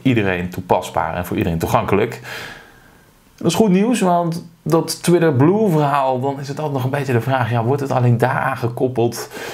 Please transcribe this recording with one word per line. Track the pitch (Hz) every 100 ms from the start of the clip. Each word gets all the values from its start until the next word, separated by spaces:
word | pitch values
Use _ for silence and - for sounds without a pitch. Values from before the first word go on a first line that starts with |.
iedereen | 127 113 98 90 90
toepasbaar | 90 - 98 - 82 82 82
en | 90
voor | 101
iedereen | 95 82
toegankelijk. | 104 120 104 98 120 - - - - - - - - _ _ _ _ -
Dat | 175
is | -
goed | 220
nieuws, | 180 220 226
want | 190 175 170 165 - _
dat | 160 160 151 -
Twitter | - 175 165
Blue | 127 147 208 220
verhaal, | 156 147 143 135 127
dan | 135 139
is | 139
het | 143
altijd | 156 139
nog | 123
een | 143
beetje | 135
de | 120
vraag, | 123 131 113
ja, | 117 113
wordt | 135
het | 135
alleen | 127 120 120
daaraan | 123 143 147 127
gekoppeld? | - 123 131 123 117 120 - - -